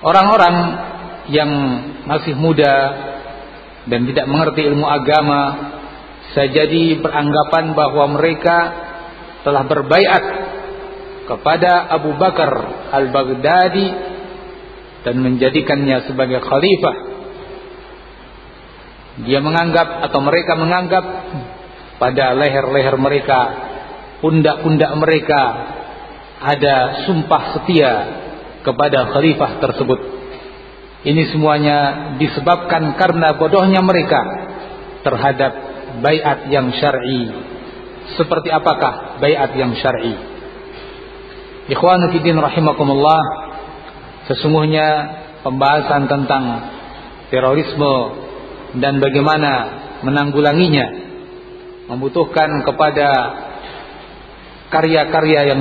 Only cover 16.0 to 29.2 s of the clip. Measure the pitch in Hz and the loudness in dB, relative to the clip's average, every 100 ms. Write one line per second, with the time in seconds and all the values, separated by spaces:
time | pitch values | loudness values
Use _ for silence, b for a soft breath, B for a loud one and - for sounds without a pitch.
16 | 127 131 131 127 - 139 180 190 160 - | -2 -2 0 0 0 2 2 2 0 -2
17 | - - - - - - - - - - | -10 -12 -14 -16 -16 -16 -16 -18 -20 -20
18 | - - - - - - - - - - | -20 -20 -20 -20 -20 -20 -20 -20 -20 -20
19 | - - 113 135 147 165 170 165 165 - | -20 -12 -2 0 2 0 2 2 2 0
20 | 151 143 139 165 175 160 160 180 180 185 | -2 0 2 2 2 0 2 0 2 0
21 | 180 - - 165 123 - - - - - | 0 -8 -10 -10 -12 -16 -18 -20 -20 -2
22 | 123 131 131 127 143 135 127 139 135 131 | 0 2 2 4 2 2 2 2 2 2
23 | 135 143 139 131 123 - - - - - | 2 2 2 2 2 -2 -10 -12 -14 -16
24 | - - 160 160 151 147 160 156 147 143 | -18 -2 2 4 4 2 2 2 2 2
25 | 156 160 - 147 127 113 - - - - | 2 2 4 2 2 0 -8 -12 -14 -16
26 | - - - - 135 143 143 135 127 - | -18 -18 -20 -8 -2 2 4 4 2 -2
27 | - 175 156 151 - 156 - 170 139 110 | -2 -2 2 0 0 -6 2 4 4 2
28 | 101 - - - - - - 123 147 139 | -2 -8 -12 -14 -18 -8 -4 2 2 2
29 | 123 143 | 2 2